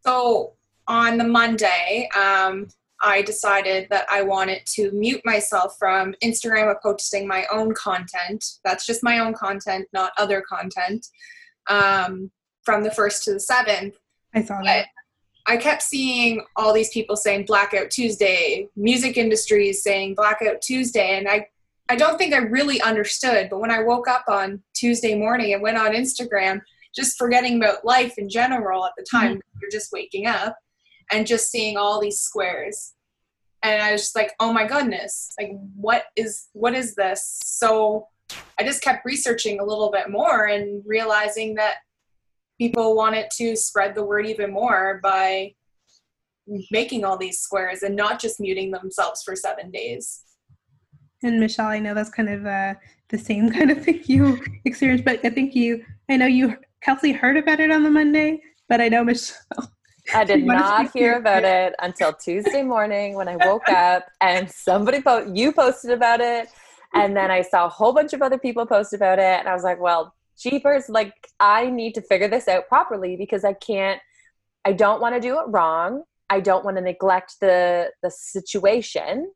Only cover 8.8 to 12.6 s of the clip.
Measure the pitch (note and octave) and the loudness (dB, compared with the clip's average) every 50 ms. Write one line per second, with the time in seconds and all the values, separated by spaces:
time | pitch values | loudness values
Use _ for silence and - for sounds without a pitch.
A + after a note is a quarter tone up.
8.8 | - - A#3 A#3 - A#3+ A#3+ A#3 A3+ A3+ A3 A3 G#3+ G3 G3 G3 - G#3 F#3+ F#3+ | -4 -6 -4 -2 0 0 2 2 0 -2 -4 -6 -6 -6 -6 -6 -6 -6 -6 -6
9.8 | F#3+ - - F#3+ F#3 F#3 - - G#3 G3+ G3+ F#3+ F#3+ - F#3+ F3 F3 F#3+ - F#3+ | -8 -6 -4 -4 -4 -2 0 -2 0 0 0 -4 -4 -6 -10 -8 -8 -8 -6 -4
10.8 | F3+ F#3 G3+ A#3 - - _ _ - - - - - _ _ _ _ - G3+ G3+ | -4 -4 -4 -8 -10 -14 _ _ -20 -20 -20 -20 -20 _ _ _ _ -2 0 2
11.8 | G3 G3 G3 F#3+ F#3 F#3 F#3+ F#3 F#3+ F#3+ _ _ _ _ _ _ | 4 4 2 2 0 -2 -6 -8 -12 -14 _ _ _ _ _ _